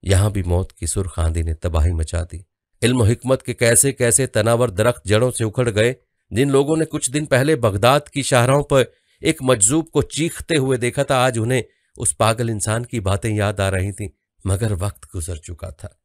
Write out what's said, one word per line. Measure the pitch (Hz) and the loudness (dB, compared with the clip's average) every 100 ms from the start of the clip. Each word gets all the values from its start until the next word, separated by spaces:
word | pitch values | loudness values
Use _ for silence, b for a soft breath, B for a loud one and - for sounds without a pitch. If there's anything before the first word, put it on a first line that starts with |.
यहां | 87 92 104 | 2 2 2
भी | 104 | 0
मौत | 87 87 95 | -2 -2 -2
की | - 85 | -8 -6
सुर्ख | - 95 - | -4 -4 -2
आंधी | 82 82 | -2 0
ने | 80 | -2
तबाही | 82 90 80 78 | -2 -2 0 2
मचा | 82 78 85 | 0 -4 -6
दी। | 82 85 - _ _ _ | -8 -12 -20 _ _ _
इल्म | 117 127 | 0 2
हिकमत | 107 117 120 131 | 2 0 0 -2
के | - | -2
कैसे | 117 117 117 139 | -2 2 4 2
कैसे | 131 120 113 131 | 0 0 2 0
तनावर | - 107 117 123 | 0 2 2 0
दरख्त | 90 110 123 - | 0 0 0 0
जड़ों | 104 127 | 0 0
से | 120 | -2
उखड़ | 110 104 120 | -4 -2 -2
गए। | 104 117 131 _ _ _ | 2 0 0 _ _ _
जिन | 95 139 | 0 2
लोगों | 135 143 160 | 4 2 0
ने | 156 | 0
कुछ | 151 - | -4 -4
दिन | 131 156 | -4 0
पहले | 131 139 151 | 0 2 2
बगदाद | 113 98 117 143 - | 2 2 4 2 0
की | - | -8
शाहराहों | 131 131 120 139 | 0 2 4 2
पर | 143 139 123 b b b | 2 2 2 b b b
एक | - 156 | -4 -2
मजजूब | 131 127 - 156 160 | 2 4 4 2 0
को | 147 | -2
चीखते | 131 - 160 - - 160 | -2 -2 -4 -6 -4 -2
हुए | 131 127 | 0 0
देखा | 120 117 | -2 -2
था, | 139 135 127 | -2 2 2
आज | 113 | 0
उन्हें | 110 131 - _ _ - | 0 -2 -4 _ _ -8
उस | 120 | -6
पागल | - 110 113 120 | 0 2 2 -2
इंसान | 107 104 110 | -2 -2 -4
की | 120 120 | -2 -4
बातें | 95 98 117 | -2 -2 -2
याद | 107 101 101 | 0 -2 0
आ | 98 | -2
रही | 95 95 | 0 -4
थीं, | 98 101 _ _ _ 95 | -6 -12 _ _ _ -4
मगर | 95 110 | -2 -2
वक्त | 98 101 - - | -2 -4 -8 -14
गुजर | 95 80 85 | -10 -10 -10
चुका | - 85 - | -12 -14 -14
था। | 71 - _ | -14 -18 _